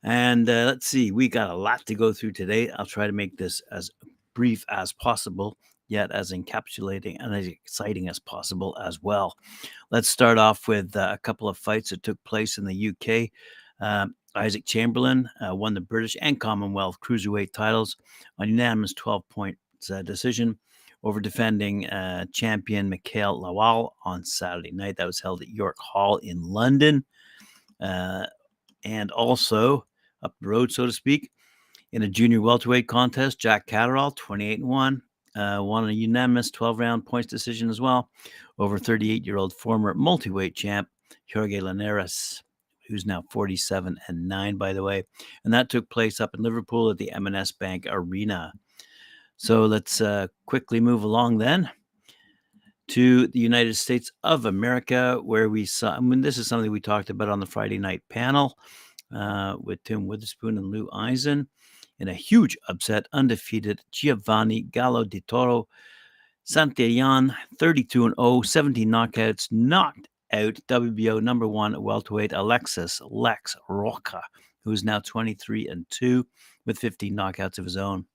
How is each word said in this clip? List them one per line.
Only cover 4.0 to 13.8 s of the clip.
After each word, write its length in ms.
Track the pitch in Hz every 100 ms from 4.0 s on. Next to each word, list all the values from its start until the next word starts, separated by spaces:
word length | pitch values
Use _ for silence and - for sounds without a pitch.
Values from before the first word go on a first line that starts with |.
| - _ _
brief 320 | - 123 110 -
as 240 | 101 90
possible, 640 | - 127 110 - 92 101 - _ _ _
yet 220 | 107 98
as 200 | - 95
encapsulating 880 | 92 87 110 - - 95 98 101 -
and 140 | 123
as 120 | 101 92
exciting 640 | - - - 104 95 92
as 100 | 85
possible 560 | - 87 - 92 95 -
as 200 | 90 82
well. 340 | 92 104 95 - - - - - -
Let's 180 | 117 113
start 300 | - 120 113
off 280 | 110 107 -
with, 300 | 107 95 104
uh, 140 | 95
a 60 | 104
couple 280 | - 110 107
of 120 | 92
fights 320 | - 110 -
that 120 | 92
took 200 | - 101
place 320 | - 107 110 -
in 80 |
the 100 | 101
U 200 | 95 107 92
K. 300 | - 113 113 _ - - - _